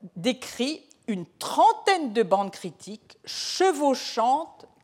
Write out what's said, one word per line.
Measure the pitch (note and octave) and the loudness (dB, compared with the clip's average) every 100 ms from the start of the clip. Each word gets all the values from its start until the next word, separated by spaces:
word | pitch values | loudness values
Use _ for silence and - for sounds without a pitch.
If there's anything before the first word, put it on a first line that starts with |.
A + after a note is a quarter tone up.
| G3 F3+ | -18 -4
décrit | G#3+ B3+ - - C4 D#4+ _ _ - | -2 -2 -8 -6 -6 -6 _ _ -6
une | F#3+ E3 | -6 -6
trentaine | - - - G4+ A4+ - F#4 C4+ | -12 -4 4 4 4 2 2 0
de | A3 | 0
bandes | F#3 F#3+ G3 | 2 2 0
critiques | - F3+ - - A3 _ - - | -6 -14 -14 -18 -18 _ -20 -14
chevauchantes | - - - F#4+ C#4+ C#4+ B3+ - - A#3 C#4+ E4 - - _ | -10 -6 2 2 4 0 0 -2 0 2 2 -2 -16 -20 _